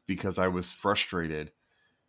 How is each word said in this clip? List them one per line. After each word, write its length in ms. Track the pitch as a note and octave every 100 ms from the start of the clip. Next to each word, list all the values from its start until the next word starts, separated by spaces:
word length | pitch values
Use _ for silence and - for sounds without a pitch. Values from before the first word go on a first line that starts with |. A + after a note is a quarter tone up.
| -
because 320 | F#2 G2 F2+
I 100 | F#2
was 240 | F2+ F2
frustrated. 800 | - G2+ G2+ - F2+ E2 D#2 D2+ _ _ _ _ _